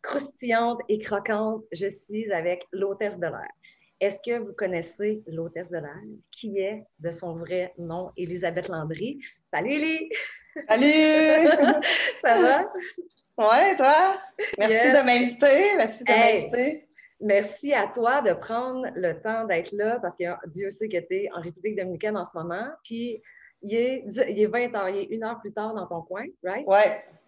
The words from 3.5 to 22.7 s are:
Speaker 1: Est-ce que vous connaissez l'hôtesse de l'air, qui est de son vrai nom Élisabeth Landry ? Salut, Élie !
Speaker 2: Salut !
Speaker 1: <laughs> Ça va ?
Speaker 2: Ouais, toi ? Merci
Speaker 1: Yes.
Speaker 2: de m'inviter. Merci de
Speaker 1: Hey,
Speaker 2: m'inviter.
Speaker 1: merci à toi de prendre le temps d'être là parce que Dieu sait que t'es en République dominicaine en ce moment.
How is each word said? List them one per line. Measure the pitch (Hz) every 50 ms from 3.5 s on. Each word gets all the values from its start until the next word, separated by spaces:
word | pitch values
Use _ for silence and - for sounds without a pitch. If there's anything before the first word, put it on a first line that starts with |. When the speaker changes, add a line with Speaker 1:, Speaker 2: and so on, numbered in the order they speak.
| - _ _ - _ _ _ _ _ _
Speaker 1:
Est-ce | 190 202 196 196 -
que | 240 240
vous | 240 214 202 -
connaissez | - 208 185 185 170 165 170 - - 202 208 214 214 214
l'hôtesse | 170 160 160 165 165 165 160 180 170
de | 175
l'air, | 165 151 143 147 185 208 214 214 - _ _
qui | - - - 214 196 196
est | 190 196 214 214 214 _ _ _
de | 151 170
son | 165 165 - 170 165
vrai | 170 170 - 180 180 180 185 - -
nom | 170 165 165 175 185 175 -
Élisabeth | - 180 165 180 180 185 170 165 180 175
Landry ? | - 180 160 156 156 160 170 196 247 294 277 - - _ _ _
Salut, | _ - 151 170 247
Élie ! | 285 302 302 320 320 320 320 320 - - - - - - _ _ _ 311 285 -
Speaker 2:
Salut ! | 220 233 262 294 302 311 311 311 311 311 311 311 311 311 330 285 320 311 285 359 320 -
Speaker 1:
<laughs> | - - - - - 523 - -
Ça | - 269 233 381 -
va ? | 254 277 302 392 415 - 370 359 - - - - - _ _ _ _ _ -
Speaker 2:
Ouais, | 220 214 226 269 359 392 381
toi ? | 294 262 262 294 311 359 392 392 381 - - _ - 427 - - -
Merci | 208 220 220
Speaker 1:
Yes. | 226 240 262 - 294
Speaker 2:
de | 262
m'inviter. | 247 247 240 247 240 240 - 285 285 269 302 381 415 403
Merci | 349 226 220 220 - 254
de | 208
Speaker 1:
Hey, | 214 220 233 233 220 185 151 -
Speaker 2:
m'inviter. | 240 240 254 285 311 311 _ _ _ _ _ _ _ _
Speaker 1:
merci | 202 208 196 202 214 214 - - - 285 285
à | 233 202
toi | 208 - 240 226 233 262 285
de | 247 208 170
prendre | 165 - - 226 233 247 262 254 254 254 233 -
le | - 185 170 160 160
temps | - 220 220 226 226
d'être | 208 180 165 165 -
là | - 202 208 220 233 240
parce | 208 175 -
que | _ 180 175 180 - - 170
Dieu | 151 180 196 196
sait | 202 _ 220 220
que | 185
t'es | 175 170 - 185 190 202 - -
en | 175
République | 160 175 170 185 175 220 214
dominicaine | 196 185 185 180 160 - 214 214
en | 202 175
ce | - _
moment. | 170 160 170 170 190 226 269